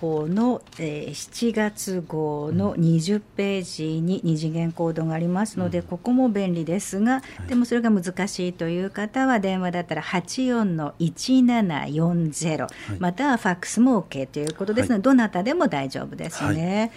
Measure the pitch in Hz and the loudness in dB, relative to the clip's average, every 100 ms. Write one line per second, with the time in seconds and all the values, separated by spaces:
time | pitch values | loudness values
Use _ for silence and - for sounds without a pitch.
0 | 165 156 156 196 247 233 - - 160 151 | -2 -2 0 2 2 0 -4 -8 -6 -6
1 | 147 147 - - 233 220 214 208 - 185 | -8 -10 -12 -2 -2 0 -2 -2 -6 -4
2 | 160 156 151 147 147 170 202 - 165 165 | -4 -4 -2 -4 -2 0 0 2 4 4
3 | 165 208 208 - 196 196 180 - 156 160 | 2 -2 -2 -4 -2 -2 -4 -6 -4 -2
4 | 170 190 170 156 160 165 165 165 165 165 | -2 0 0 0 0 -2 -2 -2 -2 0
5 | 160 160 170 180 214 - 175 175 170 175 | -2 0 0 0 -2 -2 -2 -2 -4 -6
6 | 240 254 254 202 190 170 160 185 - 190 | 0 2 4 2 0 0 0 -2 -2 0
7 | 226 262 - - - 247 240 240 233 202 | 0 0 -4 -12 -2 0 2 2 4 2
8 | 180 180 190 - 180 180 165 175 190 202 | 2 -4 -4 -2 -4 -2 -2 -2 -4 -4
9 | 208 262 262 233 190 185 180 175 175 156 | -4 0 2 2 2 0 0 -2 -4 -4
10 | - 180 - - 254 233 208 160 147 - | -2 -4 -2 -2 0 2 2 0 -4 -2
11 | 165 - - 262 247 240 196 139 139 151 | -2 -2 2 6 6 4 2 0 -2 0
12 | 170 175 156 139 160 147 123 - - 101 | 2 2 0 -2 -2 -2 -4 -8 -10 -4
13 | 180 180 285 240 196 180 - - 254 226 | -2 0 2 2 2 -2 -2 4 6 4
14 | - 139 131 147 151 - 196 214 202 214 | 0 -6 -6 -4 -4 -4 -2 0 2 2
15 | 247 262 214 180 202 349 269 147 135 135 | 6 6 4 0 0 2 2 0 -4 -6
16 | 139 143 160 - 147 151 170 202 226 | -8 -8 -10 -6 -2 -2 0 0 -2